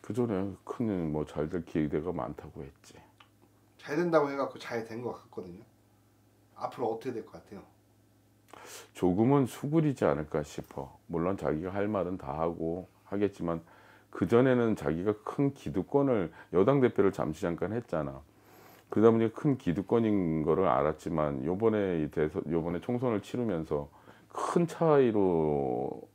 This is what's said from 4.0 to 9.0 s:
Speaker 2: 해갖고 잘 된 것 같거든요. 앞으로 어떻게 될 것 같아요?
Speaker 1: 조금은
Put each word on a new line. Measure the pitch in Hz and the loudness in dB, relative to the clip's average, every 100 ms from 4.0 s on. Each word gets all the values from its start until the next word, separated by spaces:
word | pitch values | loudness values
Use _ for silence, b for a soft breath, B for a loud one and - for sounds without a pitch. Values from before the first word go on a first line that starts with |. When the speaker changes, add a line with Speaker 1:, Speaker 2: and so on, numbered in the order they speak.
| 175 160 143 | 4 4 4
Speaker 2:
해갖고 | 139 131 - | -2 -4 -6
잘 | - 117 113 | -6 -6 -6
된 | 113 | -8
것 | 120 98 | -8 -10
같거든요. | - - 92 90 - _ _ _ _ _ _ _ _ - | -14 -14 -14 -16 -20 _ _ _ _ _ _ _ _ -10
앞으로 | 123 - 117 | -10 -4 -4
어떻게 | 113 131 | -4 -6
될 | 113 101 | -8 -10
것 | 87 | -18
같아요? | - 98 - _ _ _ _ _ _ _ _ B B B B | -18 -18 -18 _ _ _ _ _ _ _ _ B B B B
Speaker 1:
조금은 | - | -2